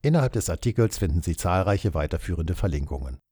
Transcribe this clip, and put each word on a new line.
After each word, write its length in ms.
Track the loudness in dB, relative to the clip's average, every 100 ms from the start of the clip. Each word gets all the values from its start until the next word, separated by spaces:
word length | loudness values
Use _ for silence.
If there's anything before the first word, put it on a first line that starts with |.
Innerhalb 300 | 4 4 4
des 180 | 0 -2
Artikels 480 | -2 0 2 2 2
finden 240 | 0 0
Sie 140 | 0 -2
zahlreiche 580 | 0 2 2 2 0
weiterführende 640 | 0 -2 -4 -4 -4 -2 0
Verlinkungen. 640 | 0 -2 -4 -6 -8 -10 _